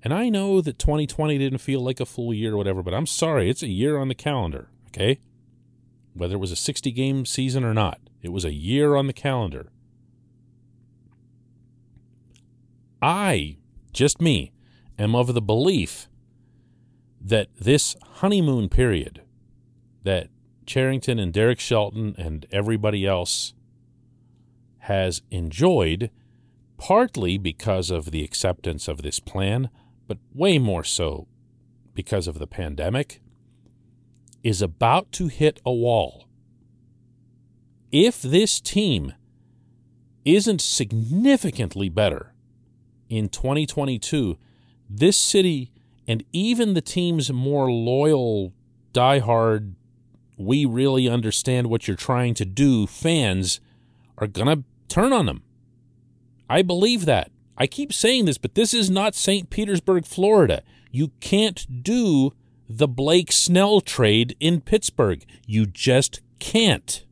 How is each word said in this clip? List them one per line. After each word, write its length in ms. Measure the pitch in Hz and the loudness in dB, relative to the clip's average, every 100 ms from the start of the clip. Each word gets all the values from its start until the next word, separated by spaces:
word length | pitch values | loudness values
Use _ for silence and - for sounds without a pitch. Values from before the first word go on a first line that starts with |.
And 80 | 113 | -2
I 160 | 165 240 | -2 0
know 320 | 208 196 190 | 0 2 2
that 180 | 156 131 | 0 0
twenty 280 | - 151 151 | 0 2 -2
twenty 320 | - 151 147 | -2 -2 0
didn't 200 | 135 131 | -2 -4
feel 220 | - 135 | -4 -4
like 200 | 123 131 | -2 -4
a 60 | 123 | -6
full 280 | - 120 | -6 -4
year 200 | 110 110 | -2 -2
or 20 | 104 | -2
whatever, 260 | 98 95 | -2 -2
but 120 | 90 | -2
I'm 120 | 92 151 | -4 -4
sorry, 420 | - 160 147 95 | -2 0 0 0
it's 140 | - | -2
a 60 | 127 | -4
year 300 | 92 131 151 | -2 0 0
on 100 | 135 | -4
the 60 | |
calendar, 560 | 127 - 139 90 69 64 _ - | -6 -4 -4 -4 -6 -14 _ -20
okay? 320 | - 98 135 _ _ _ _ _ _ _ _ _ | -4 -2 -2 _ _ _ _ _ _ _ _ _
Whether 200 | - 87 | -8 -6
it 60 | 98 | -4
was 120 | 95 | -6
a 40 | 87 | -6
sixty-game 680 | - 143 139 120 135 135 127 | -6 -6 -6 -4 -2 -2 -4
season 380 | - 131 131 | -4 -2 -2
or 100 | 120 | 0
not, 260 | 110 101 - _ _ | 0 0 -2 _ _
it 100 | 85 | -10
was 140 | 90 | -6
a 80 | 87 | -6
year 440 | 73 82 131 147 143 | -6 -2 2 2 2
on 100 | 139 | 0
the 60 | |
calendar. 580 | - 139 131 110 65 - _ _ _ _ _ _ _ _ _ _ _ _ _ _ _ _ _ _ _ _ _ _ _ _ _ _ _ _ _ _ _ _ _ | -4 -4 -2 -4 -8 -16 _ _ _ _ _ _ _ _ _ _ _ _ _ _ _ _ _ _ _ _ _ _ _ _ _ _ _ _ _ _ _ _ _
I, 580 | 135 175 202 120 76 76 _ - - | 0 2 2 0 -2 -10 _ -20 -16
just 280 | - 139 - | 0 0 2
me, 320 | 160 117 65 _ _ _ _ - | 0 0 -2 _ _ _ _ -6
am 160 | 104 | -2
of 200 | 117 123 | 0 0
the 80 | 120 | 0
belief 640 | 101 110 156 180 82 - - _ _ _ _ _ _ _ _ _ _ _ | 0 0 2 0 -2 -8 -16 _ _ _ _ _ _ _ _ _ _ _
that 280 | 95 110 95 _ | -2 -2 -2 _
this 400 | 98 143 - - - | 2 2 2 -6 -16
honeymoon 540 | - 190 208 160 131 98 | -4 0 2 2 0 2
period 540 | - 127 90 64 - _ _ _ _ _ _ _ _ | 2 2 0 -4 -14 _ _ _ _ _ _ _ _
that 260 | 98 92 85 _ _ _ - | -2 -2 -4 _ _ _ -6
Cherington 520 | - 131 135 - 117 | -2 0 -2 -2 -2
and 140 | 95 | -2
Derek 280 | 85 113 123 | 2 2 2
Shelton 540 | - 113 104 107 107 - | 0 0 0 -4 -8 -6
and 280 | 82 78 - | -8 -10 -6
everybody 560 | 98 101 110 107 104 98 | -4 -2 -2 -2 -2 0
else 480 | 95 87 - - _ _ _ _ _ _ _ _ _ _ _ _ _ | -2 -2 -6 -6 _ _ _ _ _ _ _ _ _ _ _ _ _
has 440 | - 98 92 87 _ | -4 -2 -2 -4 _
enjoyed, 800 | 95 82 78 170 165 85 85 117 _ _ _ _ _ _ _ | -8 -8 0 2 2 0 -2 -6 _ _ _ _ _ _ _
partly 640 | - 202 247 - 92 98 | 0 2 2 -2 -2 -2
because 520 | 92 78 - 95 85 | -4 -6 -4 -2 -2
of 200 | 87 78 | -4 -4
the 140 | 78 | -6
acceptance 640 | 76 - 95 87 - 78 - | -6 -4 -4 -4 -6 -8 -8
of 140 | 76 | -8
this 180 | 73 - | -8 -10
plan, 500 | - 95 98 113 131 _ _ _ _ | -10 -4 -2 -2 -4 _ _ _ _
but 100 | 104 _ | -14 _
way 260 | 127 185 170 | -4 2 2
more 260 | 120 90 | 2 -2
so 420 | 78 - 85 76 - _ _ _ _ _ _ | -4 -2 -2 -4 -12 _ _ _ _ _ _
because 320 | - - 104 87 | -12 -6 -4 -4
of 120 | 76 | -8
the 80 | 76 | -12
pandemic, 760 | - 85 73 78 120 143 - _ _ _ _ _ _ _ _ _ _ _ _ | -10 -10 -6 -4 -4 -4 -10 _ _ _ _ _ _ _ _ _ _ _ _
is 200 | 117 95 | -4 -2
about 480 | 98 80 113 151 - | -2 0 2 2 0
to 160 | - 175 | -6 -8
hit 320 | - 151 - | 0 0 0
a 80 | - | -4
wall. 560 | 123 120 113 92 - _ _ _ _ _ _ _ _ _ _ _ _ _ _ _ _ _ | -2 2 0 0 -6 _ _ _ _ _ _ _ _ _ _ _ _ _ _ _ _ _
If 320 | 143 214 240 | 4 4 2
this 380 | 127 160 214 - | 0 2 2 0
team 540 | - 202 208 117 71 - _ _ _ _ _ _ _ _ _ _ | -2 -2 0 0 -4 -10 _ _ _ _ _ _ _ _ _ _
isn't 360 | - 190 208 190 | 4 4 4 -2
significantly 1300 | - - 113 110 110 165 254 269 180 - 101 98 98 | -2 -4 -2 -4 -2 2 4 4 2 -4 -6 -4 -4
better 460 | 85 104 76 - _ _ _ _ _ _ _ _ | 2 2 0 -10 _ _ _ _ _ _ _ _
in 200 | 110 104 | -4 -4
twenty 380 | - 131 143 151 | -4 -2 -2 -2
twenty-two, 720 | - 139 120 - 151 113 80 _ _ _ _ _ | -4 -4 -4 -4 -2 -2 -4 _ _ _ _ _
this 280 | 101 156 196 | 2 4 4
city 560 | - 202 185 151 127 _ _ _ - | 2 2 2 0 -4 _ _ _ -4
and 180 | 113 - | -4 -2
even 420 | - 208 240 226 | -4 0 0 2
the 60 | 180 | 0
team's 520 | - - 175 170 127 | -2 -2 0 0 -2
more 380 | 127 135 143 131 | -2 0 0 0
loyal, 840 | 120 117 131 147 151 120 107 95 - _ _ _ | 0 0 2 4 2 2 -2 -4 -8 _ _ _
diehard, 840 | - 123 139 113 117 113 107 104 92 _ _ _ _ _ _ | 2 4 4 4 4 4 2 -2 -12 _ _ _ _ _ _
"We 280 | 98 135 | 0 2
really 440 | 143 117 139 131 127 | 2 2 2 2 2
understand 600 | 120 110 - - 127 120 | 0 0 -2 0 0 0
what 180 | 117 - | -2 -2
you're 100 | 92 | -6
trying 380 | - 123 123 | -2 0 0
to 100 | 113 | -2
do" 420 | 98 98 139 123 101 | -4 2 4 4 0
fans 760 | - 165 165 117 95 92 - _ _ _ _ _ - | -2 0 2 2 0 -2 -4 _ _ _ _ _ -8
are 80 | 107 | -8
gonna 380 | 101 117 156 131 _ _ | -2 0 0 -2 _ _
turn 240 | - 233 | 0 2
on 140 | 262 135 | 2 0
them. 160 | 67 - _ _ _ _ _ _ _ _ _ _ | -4 -12 _ _ _ _ _ _ _ _ _ _
I 120 | 139 | 2
believe 420 | 185 175 208 240 | 2 2 2 2
that. 260 | 165 113 - _ _ - | 2 2 0 _ _ -2
I 100 | 139 | -2
keep 260 | - 285 | -2 -6
saying 320 | - 220 254 | 0 2 4
this, 140 | 196 139 | 2 0
but 160 | 120 | -2
this 200 | - 226 | 0 0
is 160 | 240 196 | 2 0
not 240 | 190 208 | 2 0
Saint 360 | - - 202 175 | 0 0 0 -2
Petersburg, 560 | - 208 185 - 185 160 | -4 -2 -2 2 0 0
Florida. 560 | - 190 214 151 82 - _ _ | -2 4 6 6 2 -4 _ _
You 220 | 120 151 _ | -4 -4 _
can't 640 | - 196 214 180 - 127 | -2 2 2 -2 -10 -8
do 480 | 131 240 226 147 135 - _ _ _ | -2 0 2 4 2 -2 _ _ _
the 200 | 113 143 | -2 -2
Blake 420 | 123 139 175 175 | 0 2 2 4
Snell 500 | - - 175 196 208 | 0 2 4 6 4
trade 520 | - - 113 107 120 - | 2 2 4 4 2 0
in 220 | 156 170 | 0 0
Pittsburgh. 600 | - 214 - - 117 82 - - - | 2 0 0 0 0 0 -8 -20 -4
You 200 | 107 107 | 0 0
just 560 | 90 - 127 135 - _ _ | 0 2 2 2 -4 _ _
can't. 680 | - 220 226 127 - - - | -2 2 4 2 -2 -10 -10